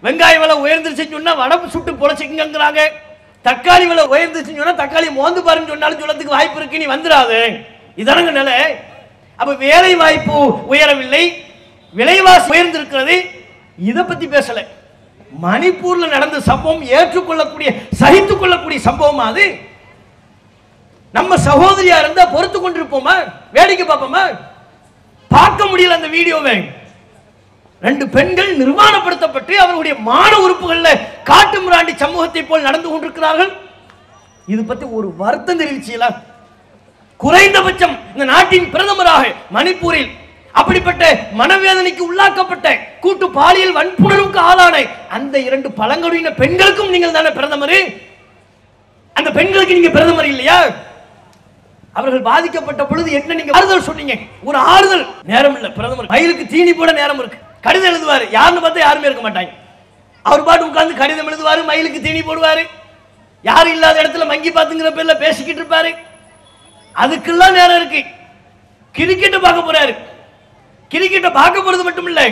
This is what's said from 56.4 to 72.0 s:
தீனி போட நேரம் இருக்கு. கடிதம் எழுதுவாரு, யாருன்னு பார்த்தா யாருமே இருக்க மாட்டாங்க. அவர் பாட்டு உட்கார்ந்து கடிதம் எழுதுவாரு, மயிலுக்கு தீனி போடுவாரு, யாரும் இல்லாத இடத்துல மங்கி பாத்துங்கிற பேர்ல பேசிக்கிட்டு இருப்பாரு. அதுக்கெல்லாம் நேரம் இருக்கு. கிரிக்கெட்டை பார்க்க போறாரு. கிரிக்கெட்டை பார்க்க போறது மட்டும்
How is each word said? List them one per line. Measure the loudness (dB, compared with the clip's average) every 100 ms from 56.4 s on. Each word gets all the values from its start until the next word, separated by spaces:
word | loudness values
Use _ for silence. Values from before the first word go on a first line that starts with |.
| -2
தீனி | 2 2 2
போட | 2 0
நேரம் | -2 -4
இருக்கு. | -8 -12 -20 -8 -2
கடிதம் | 2 2
எழுதுவாரு, | 0 0 -2 0 2
யாருன்னு | 4 4
பார்த்தா | 0 2
யாருமே | 2 2 0
இருக்க | -2
மாட்டாங்க. | -6 -6 -8 -12 -20 _ _ _ _ _ 0
அவர் | 2 4
பாட்டு | 2 2
உட்கார்ந்து | -2 -2 0
கடிதம் | -2 -2 -6
எழுதுவாரு, | -4 -2 -2 -2
மயிலுக்கு | -2 -4 -6 -6
தீனி | -6 -6
போடுவாரு, | -2 0 0 -2 -10 -20 _ _ _ _ _ 2
யாரும் | 4 4 4
இல்லாத | 2 4
இடத்துல | 0 -2 -4
மங்கி | -2 -2 0
பாத்துங்கிற | -2 -2 -4 -4
பேர்ல | -2 0 0
பேசிக்கிட்டு | -2 -6 -10
இருப்பாரு. | -2 -2 -2 -6 -18 -20 _ _ _ _ _ _ _ -4
அதுக்கெல்லாம் | -2 -2 -4 4 4 6
நேரம் | 4 4
இருக்கு. | 0 -6 -8 -16 -20 _ _ _ _ _ _ -6
கிரிக்கெட்டை | -2 0 0 2 2
பார்க்க | 2 0
போறாரு. | 0 0 -4 -14 -20 _ _ _ _ _ _ _
கிரிக்கெட்டை | -4 -2 0 0 2
பார்க்க | 2 2 -2
போறது | -2 -2
மட்டும் | -6